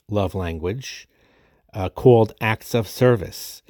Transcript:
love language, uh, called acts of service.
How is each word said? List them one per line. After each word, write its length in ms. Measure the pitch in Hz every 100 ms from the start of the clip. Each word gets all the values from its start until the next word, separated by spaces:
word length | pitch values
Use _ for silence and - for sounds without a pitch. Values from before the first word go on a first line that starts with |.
| -
love 260 | 104 98 98
language, 720 | 85 80 85 120 135 - - _ _ _ _ _ _
uh, 160 | - 92
called 440 | - 135 120 110 -
acts 360 | 110 110 - 120
of 120 | 107
service. 760 | - 127 120 98 - - -